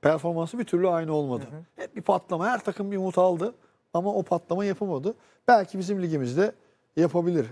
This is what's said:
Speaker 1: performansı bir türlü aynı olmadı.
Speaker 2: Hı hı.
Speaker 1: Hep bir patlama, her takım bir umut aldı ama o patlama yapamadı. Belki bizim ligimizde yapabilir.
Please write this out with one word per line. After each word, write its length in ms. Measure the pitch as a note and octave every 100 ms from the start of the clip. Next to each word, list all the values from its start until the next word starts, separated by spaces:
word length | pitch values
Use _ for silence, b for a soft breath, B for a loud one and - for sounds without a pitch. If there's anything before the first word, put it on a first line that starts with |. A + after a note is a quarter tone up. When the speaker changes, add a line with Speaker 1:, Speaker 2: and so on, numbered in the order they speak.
Speaker 1:
performansı 580 | D3 D#3 D#3 E3+ E3 A#3+
bir 40 | A#3
türlü 220 | F3 F#3
aynı 240 | E3+ D#3+
olmadı. 320 | D3+ C#3+ B2 B2+
Speaker 2:
Hı 40 | D3
hı. 40 | E3 -
Speaker 1:
Hep 200 | - -
bir 60 |
patlama, 460 | - F#3 - E3+ F#3+
her 160 | A#3+
takım 280 | - F#3+ G3+
bir 60 | G3+
umut 200 | F#3 F3
aldı 380 | F#3 F3 G3 B3 b b _
ama 200 | E3+ F#3
o 100 | G3+
patlama 420 | F#3 F3 - F3 G3+
yapamadı. 500 | F#3 G3+ D3+ D#3 A#3 b b -
Belki 320 | A#3+ F#3 F#3+
bizim 220 | F3+ G3+
ligimizde 500 | F3+ D#3 B2+ C3 G#3 - b b b -
yapabilir. 480 | E3 E3+ E3+ E3+ A2+